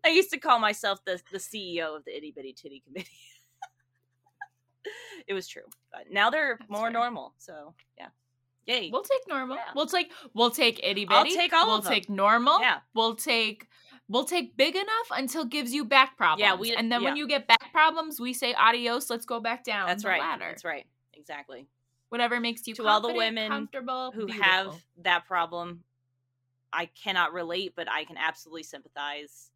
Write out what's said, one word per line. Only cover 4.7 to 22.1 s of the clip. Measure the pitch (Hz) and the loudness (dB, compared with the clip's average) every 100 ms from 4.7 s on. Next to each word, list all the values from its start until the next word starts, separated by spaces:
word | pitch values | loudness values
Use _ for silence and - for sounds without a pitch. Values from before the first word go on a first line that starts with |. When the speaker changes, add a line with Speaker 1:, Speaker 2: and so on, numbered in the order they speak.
| _ - 440 480 392 - | _ -14 -14 -18 -18 -8
Speaker 1:
It | |
was | - - | -8 -8
true. | - - - _ | -16 -20 -20 _
But | - - | -20 -4
now | 196 214 | 4 4
they're | 302 285 226 | 4 -2 -4
Speaker 2:
That's | 220 | -6
Speaker 1:
more | 208 226 | -4 -2
Speaker 2:
fair. | |
Speaker 1:
normal. | 233 240 214 127 _ | 0 -2 -4 -12 _
So, | - 156 147 _ _ _ | -20 -18 -18 _ _ _
yeah. | - _ _ _ _ _ - | -20 _ _ _ _ _ -4
Yay. | 247 175 | -4 -2
Speaker 2:
We'll | 240 | -6
take | 403 539 523 | -2 -2 -2
normal. | 277 254 262 | -6 -6 -8
Speaker 1:
Yeah. | - - | -8 -4
Speaker 2:
We'll | 294 | 0
take, | 359 349 - 262 | 0 -2 -8 -14
we'll | 208 240 | 2 2
take | 233 240 226 | 4 2 2
itty | - 202 190 | -2 -2 4
Speaker 1:
I'll | 247 | 4
Speaker 2:
bitty. | 294 349 | 4 2
Speaker 1:
take | 349 | 2
all | 330 226 | 4 4
Speaker 2:
We'll | 214 | 2
Speaker 1:
of | |
them. | 196 | 2
Speaker 2:
take | 202 196 | -2 -2
normal. | 196 202 233 247 339 | 2 4 4 4 4
Speaker 1:
Yeah. | 247 151 _ 220 | 4 0 _ 0
Speaker 2:
We'll | 226 226 | 0 0
take, | - 233 220 214 - _ _ - _ | -2 0 0 -4 -18 _ _ -20 _
we'll | 226 269 | -2 0
take | 349 240 214 | -2 -2 2
big | 285 370 | 2 2
enough | 403 453 466 | -2 -4 -2
until | 254 262 302 240 | -4 -4 -4 -4
gives | 294 240 | -4 -4
you | 277 226 | -4 4
back | 269 262 - | 4 4 4
problems. | 175 156 208 185 | 2 4 2 2
Speaker 1:
we, | 220 233 | 0 -2
Speaker 2:
And | 226 | 0
then | 240 | 0
when | 269 285 | 0 -2
Speaker 1:
yeah. | |
Speaker 2:
you | 294 | -2
get | 285 277 | -2 4
back | 226 - | 4 4
problems, | 330 311 320 320 285 | 4 4 4 -6 -6
we | 247 | -6
say, | 247 247 | -4 -2
"Adios, | 240 220 240 233 240 - | 4 4 4 0 -2 -4
let's | 233 - | -6 -6
go | 233 | -6
back | 226 247 | -4 -6
down | 247 208 180 | -4 -4 -2
Speaker 1:
That's | 185 | -2
Speaker 2:
the | 196 | 0
Speaker 1:
right. | 175 | 0
Speaker 2:
ladder." | 156 143 87 | 0 -4 -8
Speaker 1:
That's | - 175 | -8 -8
right. | 147 - _ _ | -8 -12 _ _
Exactly. | - 147 147 143 131 139 _ _ _ | -20 -16 -16 -14 -18 -18 _ _ _
Speaker 2:
Whatever | _ | _